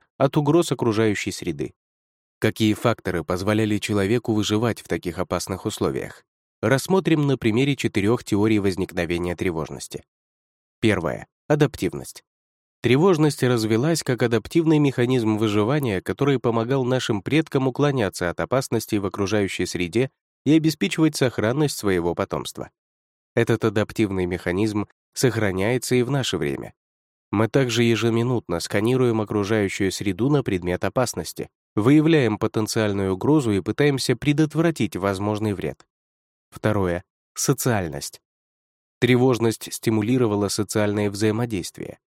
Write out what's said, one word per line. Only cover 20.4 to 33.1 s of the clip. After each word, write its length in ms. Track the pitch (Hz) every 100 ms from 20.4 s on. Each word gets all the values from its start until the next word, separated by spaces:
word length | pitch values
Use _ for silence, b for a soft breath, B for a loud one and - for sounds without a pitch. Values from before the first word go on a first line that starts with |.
| 135
и 60 |
обеспечивать 600 | 160 156 151 202 - 156 -
сохранность 640 | 127 - 104 139 147 -
своего 380 | 101 90 85 82
потомства. 560 | 95 78 - - - _ _ _ _ _ _ 117
Этот 280 | 117 113 113
адаптивный 600 | 104 101 - 104 95 90
механизм 600 | 90 90 90 110 104 98 _ _
сохраняется 840 | - 131 113 104 92 101 123 - 127
и 80 |
в 80 | 117
наше 260 | 139 117 85
время. 360 | 73 67 - - _ _ _ _ _
Мы 160 | 98 110
также 360 | 139 127 113
ежеминутно 760 | 117 110 117 113 120 117 - 85
сканируем 600 | - 104 110 131 123 110
окружающую 680 | 104 107 98 110 98 - 98
среду 380 | - 95 90 131
на 140 | 147
предмет 400 | - 92 90 90
опасности, 680 | 98 131 123 87 80 - - _ _ -
выявляем 600 | 113 151 156 156 113 104
потенциальную 760 | 110 113 107 117 107 98 95